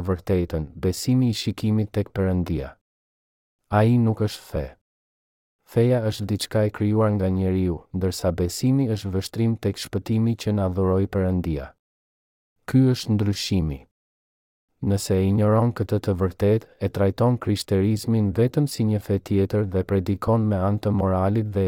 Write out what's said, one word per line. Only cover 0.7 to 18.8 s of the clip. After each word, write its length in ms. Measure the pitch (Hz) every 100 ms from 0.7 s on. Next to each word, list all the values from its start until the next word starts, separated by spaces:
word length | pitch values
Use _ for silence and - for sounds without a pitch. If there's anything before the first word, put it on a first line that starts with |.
besimi 600 | 85 92 - - 127 123
i 20 | 110
shikimit 540 | - 101 110 107 104
tek 220 | 104 98 -
Perëndia. 540 | 95 92 85 78 67 - _ _ _ _ _ _ _ _ _ 104
Ai 220 | 110 120
nuk 220 | 113 110
është 220 | 107 - -
fe. 120 | - 67 - _ _ _ _ _ _ _ _ _
Feja 320 | 117 120 123 110
është 200 | - 101
diçka 320 | 101 - 110
e 80 | 107
krijuar 400 | - 104 107 110 104
nga 100 | 95
njeriu, 540 | 92 92 92 92 78 -
ndërsa 400 | 95 92 - 92 85
besimi 480 | 87 - 127 135 127 107
është 160 | 98 95
vështrim 400 | - - 113 113
tek 240 | 101 98
shpëtimi 540 | - 101 - 110 113 113
që 160 | 110 104
na 140 | 92
dhuroi 400 | 90 92 92 101
Perëndia. 560 | 101 92 92 85 73 65 - _ _ _ _ _ _ _ _ -
Ky 140 | 131 131 127
është 220 | - 104
ndryshimi. 640 | 104 101 - 98 78 67 - _ _ _ _ _ _ _ _ _ 98
Nëse 320 | 98 - 95
e 80 | 95
injoron 480 | 104 104 110 120 -
këtë 240 | 101 104 -
të 100 | 90
vërtet, 480 | 92 - 101 110 - _
e 80 | 98
trajton 480 | - 98 - 117 120
krishterizmin 960 | - 101 - 98 101 107 - 113 101
vetëm 320 | 92 123 156
si 240 | 147 -